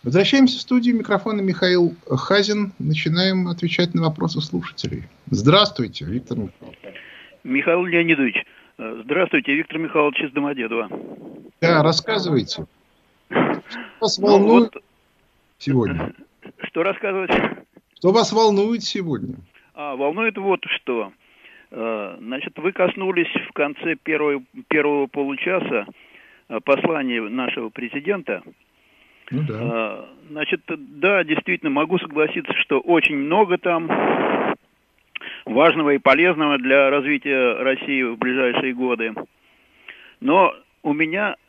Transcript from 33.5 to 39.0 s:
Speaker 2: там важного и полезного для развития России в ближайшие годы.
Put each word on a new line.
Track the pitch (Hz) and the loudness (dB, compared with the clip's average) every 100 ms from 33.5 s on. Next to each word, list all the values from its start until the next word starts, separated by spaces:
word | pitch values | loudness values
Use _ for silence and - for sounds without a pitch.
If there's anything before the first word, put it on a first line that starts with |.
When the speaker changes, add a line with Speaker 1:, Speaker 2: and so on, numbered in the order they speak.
| 180 | 2
Speaker 2:
там | 180 165 165 - - - - - - - _ _ _ _ _ - - - - | 0 -2 -2 -2 0 0 0 -2 -4 -6 _ _ _ _ _ -16 -14 -14 -2
важного | 117 165 160 147 | 4 4 4 2
и | 139 | 4
полезного | 139 139 175 160 151 139 | 4 4 4 2 0 0
для | 127 135 135 | 4 4 4
развития | 143 135 147 143 135 123 110 | 2 0 -4 -2 0 0 0
России | 131 131 143 135 | -2 -2 -2 -2
в | 123 113 | -2 -2
ближайшие | 127 127 127 120 131 | -2 0 0 0 -2
годы. | 123 127 117 | -2 -2 -2